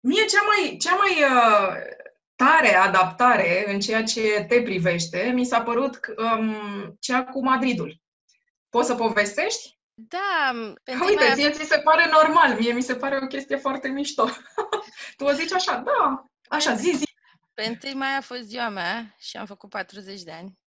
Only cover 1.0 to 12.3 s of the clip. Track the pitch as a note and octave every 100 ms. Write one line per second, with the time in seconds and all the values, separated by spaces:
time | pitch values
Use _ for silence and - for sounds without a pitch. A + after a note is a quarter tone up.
1 | G4+ E4 C#4 B3+ A3+ G#3 F#3+ - - -
2 | - _ _ _ C4 - A#3+ F#3 F#3 F#3
3 | F#3 - B3 A3+ E3+ F3+ G#3 G3+ G3+ A3
4 | A3 A#3 A3 G#3 - A#3+ A#3+ F#3 F3 E3+
5 | - F3+ A3+ B3 B3 A#3 A#3 A#3 C4+ B3+
6 | - A3 A3+ A3 A3 G#3+ G#3 G3+ G3 -
7 | - B3+ B3+ C4+ C4 C4 B3+ F#3 C#3 -
8 | _ _ _ _ _ _ _ A#3 B3 A#3
9 | A3 G#3 G3+ - F#4+ - - _ _ _
10 | A3+ F4 G4+ E4+ C#4 A#3+ A3 E3 - B3+
11 | F#4 G4+ - C4+ D4 D4 D4+ D4+ D4+ D#4+
12 | E4+ D#4 D#4